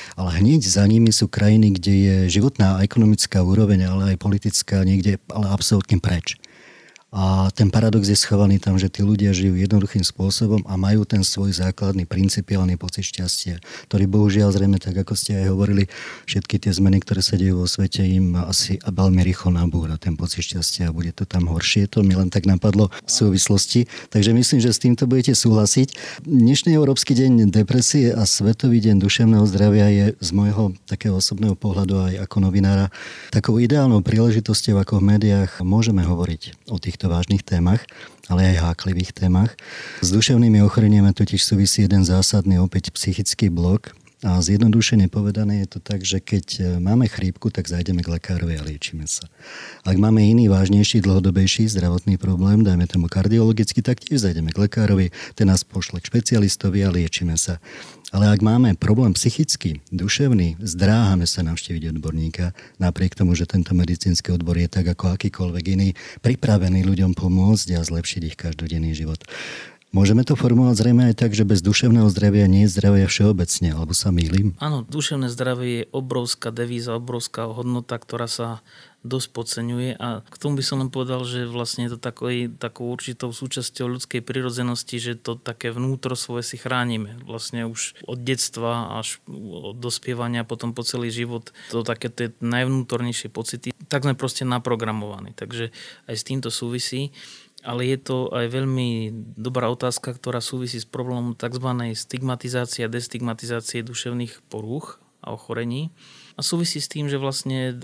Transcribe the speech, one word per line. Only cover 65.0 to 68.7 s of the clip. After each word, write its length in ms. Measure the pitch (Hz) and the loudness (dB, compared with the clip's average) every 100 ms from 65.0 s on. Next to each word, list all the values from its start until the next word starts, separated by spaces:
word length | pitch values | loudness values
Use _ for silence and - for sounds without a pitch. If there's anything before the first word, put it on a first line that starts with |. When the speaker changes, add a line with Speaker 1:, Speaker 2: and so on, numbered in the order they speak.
| 92 92 | -2 -2
Speaker 1:
akýkoľvek 480 | 98 - 90 87 | -4 -4 -4 -4
iný 240 | 85 95 98 92 - - | -2 0 0 -2 -12 -4
pripravený 640 | 117 131 139 104 90 92 | -2 0 2 2 4 2
ľuďom 320 | 92 92 92 90 | 2 2 2 2
pomôcť 560 | 90 92 95 107 - | 0 2 4 2 0
a 80 | 87 | -2
zlepšiť 420 | 82 82 - - 82 | -2 -4 -6 -8 -10
ich 80 | - | -8
každodenný 560 | 85 80 82 | -10 -8 -6